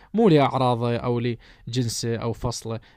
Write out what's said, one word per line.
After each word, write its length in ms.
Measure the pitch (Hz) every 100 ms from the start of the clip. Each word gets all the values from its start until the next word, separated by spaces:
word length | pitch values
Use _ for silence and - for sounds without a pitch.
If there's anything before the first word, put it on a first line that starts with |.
| -
مو 140 | 208 226
لأعراضه 680 | 151 131 131 127 117 120 117
أو 240 | 123 120
لجنسه 960 | 120 113 - - - 120 117 - 117 110
أو 160 | 117
فصله، 480 | 120 120 - 113 113 -